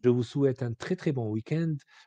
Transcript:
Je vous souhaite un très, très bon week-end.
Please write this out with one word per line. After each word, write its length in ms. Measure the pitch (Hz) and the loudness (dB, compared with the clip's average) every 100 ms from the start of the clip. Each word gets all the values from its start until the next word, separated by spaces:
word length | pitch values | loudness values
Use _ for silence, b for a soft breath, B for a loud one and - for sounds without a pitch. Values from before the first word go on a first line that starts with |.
Je 60 | 123 | 2
vous 120 | 123 | 4
souhaite 400 | 117 143 139 127 | 2 2 2 2
un 100 | 117 | -4
très, 240 | 113 - 185 | -6 -6 -4
très 160 | - | -2
bon 160 | 131 110 | -2 -2
week-end. 460 | 107 - 151 165 147 - B | -4 -2 -2 0 -2 -8 B